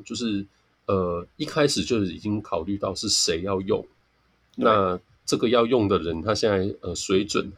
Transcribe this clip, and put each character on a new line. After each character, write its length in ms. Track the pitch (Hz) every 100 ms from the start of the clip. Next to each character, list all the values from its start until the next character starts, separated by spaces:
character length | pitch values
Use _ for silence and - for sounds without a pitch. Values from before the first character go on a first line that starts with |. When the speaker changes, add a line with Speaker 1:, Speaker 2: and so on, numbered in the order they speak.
Speaker 1:
就 100 | 104
是， 320 | 110 117 101 98 _ _ _ -
呃， 400 | 98 90 87 87 -
一 80 |
开 220 | 151 160 147
始 160 | -
就 160 | - 117
已 120 | 95 78
经 240 | 107 104
考 220 | - 90
虑 160 | 80 101
到 160 | 101
是 140 | 92 104
谁 340 | - - 82
要 180 | 95 95
用， 240 | 95 101 - _ _ _ _ _ _
Speaker 2:
对。 100 | -
Speaker 1:
那 360 | 123 107 95 90 - _ -
这 100 | 123
个 120 | 120
要 180 | 120 117
用 220 | 127 101
的 100 | 95
人 240 | 82 82
他 100 | 95
现 160 | 101 113
在， 240 | 98 98 -
呃， 140 | 95
水 300 | 87 - 95
准 280 | 101 - -